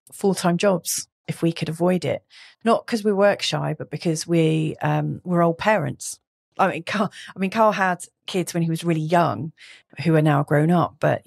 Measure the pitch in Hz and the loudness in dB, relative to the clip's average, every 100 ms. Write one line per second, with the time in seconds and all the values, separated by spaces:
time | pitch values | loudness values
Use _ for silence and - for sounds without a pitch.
0 | _ - 202 180 180 170 202 175 - - | _ -2 -2 0 0 2 2 0 -2 -8
1 | - _ - - 170 165 156 160 175 180 | -8 _ -10 -2 -2 -2 -6 -2 0 0
2 | 139 110 - - - _ 220 220 - 233 | -2 -4 -8 -20 -20 _ 0 0 0 -4
3 | 208 196 202 185 - 147 147 156 143 156 | -2 2 2 2 -2 -4 -4 -6 -8 -6
4 | 175 160 - 170 160 156 156 - 151 151 | -4 -4 0 2 2 2 -2 -4 -2 -2
5 | 151 - 180 175 170 165 208 214 139 - | -2 -6 -2 2 2 2 0 0 -2 -8
6 | - - _ _ _ - 185 170 170 202 | -12 -14 _ _ _ -2 0 0 -6 -4
7 | 196 - - - 190 220 220 196 185 180 | -4 -6 -18 -6 -4 2 2 2 -2 -2
8 | - _ - 190 160 175 165 160 170 160 | -8 _ -6 -4 -2 -2 -2 -2 0 0
9 | 156 170 156 110 156 - - - _ - | 2 2 2 -2 -8 -12 -20 -20 _ -4
10 | 165 160 156 143 143 147 160 175 147 - | 2 4 4 2 2 2 4 2 2 0
11 | 147 - | 0 0